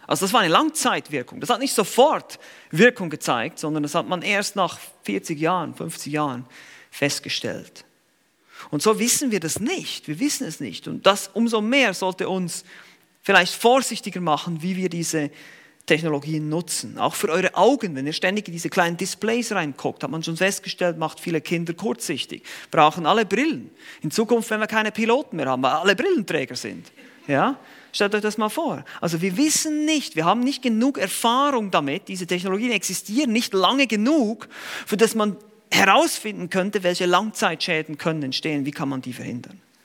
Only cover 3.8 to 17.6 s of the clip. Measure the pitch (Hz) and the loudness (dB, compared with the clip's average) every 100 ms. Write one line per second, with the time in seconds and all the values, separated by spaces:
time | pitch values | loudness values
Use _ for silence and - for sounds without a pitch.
3.8 | 147 170 147 175 175 202 196 202 170 - | -2 -2 -2 -2 0 0 0 0 -2 -2
4.8 | - - - 190 - 151 160 185 147 123 | -18 -14 -6 -4 -4 -2 0 0 -2 -8
5.8 | 165 - - 151 147 123 123 - - - | -10 -8 -6 -2 -2 -4 -10 -18 -20 -20
6.8 | - - 139 - - - 117 95 - - | -18 -2 -2 -2 -6 -6 -6 -8 -12 -20
7.8 | - _ _ _ _ _ _ - - 151 | -20 _ _ _ _ _ _ -20 -8 0
8.8 | 214 208 233 - 277 202 160 - 233 359 | 2 2 2 0 0 -2 -2 -4 -4 -4
9.8 | - - - 151 285 - 220 160 131 - | -6 -10 -8 -2 -2 -2 -6 -8 -8 -10
10.8 | - 160 - 202 - - 233 220 214 277 | -8 0 2 2 0 -2 0 0 0 2
11.8 | 240 180 190 185 185 185 175 - - - | 2 2 -2 -2 -2 -2 -4 -6 -12 -20
12.8 | - _ _ _ - 196 180 - 233 262 | -20 _ _ _ 4 4 4 4 4 6
13.8 | 247 226 208 185 175 147 - 165 170 185 | 2 -4 -8 -4 0 0 0 -4 -2 -2
14.8 | 185 170 160 160 143 - - - - _ | -2 -2 -2 -2 -4 -6 -20 -20 -20 _
15.8 | - 156 165 143 143 160 151 156 175 - | 0 0 2 -2 -2 -4 -2 -4 -4 -6
16.8 | 113 - 147 - 202 165 180 - | -6 -2 -2 0 0 2 0 4